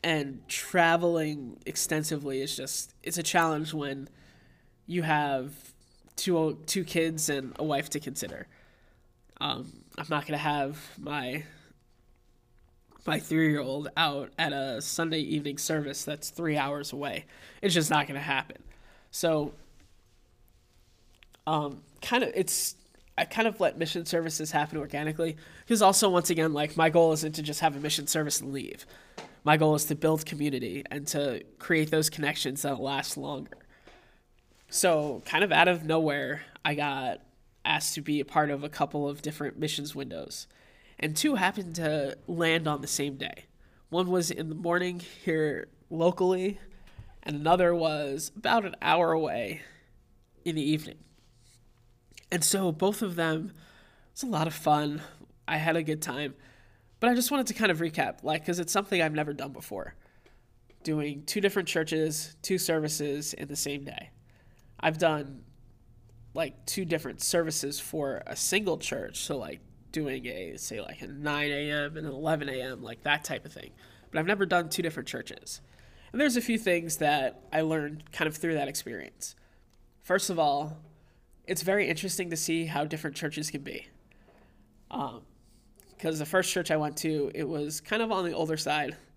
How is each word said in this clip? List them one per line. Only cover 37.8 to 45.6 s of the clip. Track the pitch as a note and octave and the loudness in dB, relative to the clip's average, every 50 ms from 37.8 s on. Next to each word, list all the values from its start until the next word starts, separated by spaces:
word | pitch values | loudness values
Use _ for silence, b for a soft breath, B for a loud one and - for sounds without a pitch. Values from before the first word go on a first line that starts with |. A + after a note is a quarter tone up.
| D3+ - - | 0 -2 -4
to | D#3+ | -4
be | C#3+ - D3 D3 | -2 -2 0 0
a | C3 | -2
part | - - D#3+ D3+ D3 | 2 2 2 4 4
of | C#3+ C#3 D3 | 0 -2 -4
a | D3+ | -8
couple | - - D3+ D3 - D3 C#3+ C#3+ | -2 -2 -2 0 0 -2 -2 -2
of | D3 D3 | -4 -4
different | - D3+ D3+ - D3 C#3 - | -8 -8 -6 -4 -6 -6 -2
missions | - D3+ D3+ D#3 D3+ C#3+ D3 - | -2 -2 -2 -2 -4 -6 -6 -8
windows, | C#3 C#3 B2 E2+ D#2 - - - - - b b b b b b b b b b b | -8 -8 -8 -8 -8 -8 -8 -10 -12 -12 b b b b b b b b b b b
and | - D#3 D#3 | -2 -2 0
two | D#3 - D4+ C#4 | 2 2 2 4
happened | G3+ F3+ F#3 G3 G#3+ F#3+ E3+ D#3+ | 4 2 2 0 -2 -8 -6 -4
to | F3 D#3+ D#3 D3+ D3+ C#3 C3+ - - - | -2 0 0 2 0 0 -2 -4 -8 -8
land | - F3 E3 E3+ E3 D#3+ E3 D#3+ | -6 -2 2 4 4 4 4 2
on | D#3 D3+ C#3 | 0 -2 -2
the | C3+ - | -2 -4
same | - - C#3+ D3 C#3 | -2 -2 -2 -2 -4
day. | C3+ B2 - - - - _ _ b b b b b b b | -6 -8 -10 -10 -12 -18 _ _ b b b b b b b
One | E3 F3 F#3 F3+ | 0 0 2 4
was | F#3 F3+ E3+ D#3+ | 2 2 2 0
in | - - D#3+ D#3+ | -2 -4 -4 -4
the | D#3 | -6
morning | D#3+ E3+ E3+ E3+ F3+ F3+ F3+ F3+ F3 | -4 0 2 2 2 2 0 -2 -6
here | F3 - - - - F#3+ D#3+ D#3+ D#3 D3+ C#3 - | -10 -14 -18 -6 -2 0 2 2 2 2 0 -2